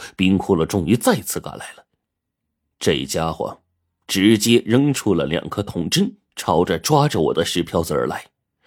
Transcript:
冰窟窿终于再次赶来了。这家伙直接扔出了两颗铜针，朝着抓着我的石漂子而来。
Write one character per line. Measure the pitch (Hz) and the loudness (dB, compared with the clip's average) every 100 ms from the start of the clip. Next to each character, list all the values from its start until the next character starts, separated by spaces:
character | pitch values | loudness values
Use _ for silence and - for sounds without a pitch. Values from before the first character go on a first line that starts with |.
| - | -8
冰 | - 95 95 | -2 2 2
窟 | - | 2
窿 | 87 80 | 0 2
终 | 101 | -2
于 | 92 | 0
再 | 120 262 160 | 0 2 0
次 | - 85 | -4 -10
赶 | - - | -10 -14
来 | - | -16
了。 | - _ _ _ _ _ _ _ _ _ - | -20 _ _ _ _ _ _ _ _ _ -4
这 | 98 69 69 | -2 0 -2
家 | 82 80 | -4 -4
伙 | - - - _ _ _ _ - | -4 -10 -10 _ _ _ _ -6
直 | 95 101 110 | 2 4 4
接 | 113 120 104 | 4 2 4
扔 | 123 143 | 2 2
出 | 131 107 | 0 0
了 | 82 | 0
两 | 69 82 - | 0 -4 -4
颗 | 104 | -6
铜 | 101 87 78 | -6 -6 -2
针， | 170 202 - _ - | 0 -2 -4 _ -8
朝 | - 85 90 | 0 2 2
着 | 82 | 0
抓 | - 151 147 | 2 2 2
着 | 92 | 0
我 | 67 | 0
的 | 78 85 | 0 -2
石 | 87 | -4
漂 | 80 87 | -2 -2
子 | 80 | -2
而 | 71 64 | -2 -4
来。 | - - _ _ _ | -6 -14 _ _ _